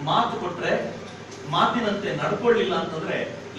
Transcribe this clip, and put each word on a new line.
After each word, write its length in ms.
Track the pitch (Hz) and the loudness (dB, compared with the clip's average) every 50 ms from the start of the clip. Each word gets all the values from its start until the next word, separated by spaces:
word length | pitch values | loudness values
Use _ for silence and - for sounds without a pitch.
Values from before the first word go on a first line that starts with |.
| 143 | -2
"ಮಾತು 360 | 151 - 202 208 - - - | 2 4 4 4 2 0 -2
ಕೊಟ್ರೆ 560 | - 175 - - - - - - - - - - - - - - - - - - - 147 | -4 -4 -4 -2 0 0 0 0 0 -4 -6 -8 -10 -12 -12 -14 -14 -14 -14 -12 -8 -2
ಮಾತಿನಂತೆ 760 | 160 - 160 - - 240 220 208 202 - - 175 160 147 - | 2 4 4 4 4 2 2 2 0 0 0 -2 -2 0 0
ನಡ್ಕೊಳ್ಳಿಲ್ಲ 500 | - 208 208 240 233 220 208 185 - 175 | -2 0 2 4 6 6 6 4 2 2
ಅಂತಂದ್ರೆ 640 | 165 165 165 160 156 156 - 175 - - - - - - - - | 0 -2 -2 -4 -4 -4 -2 -2 -2 -2 -4 -6 -10 -12 -12 -8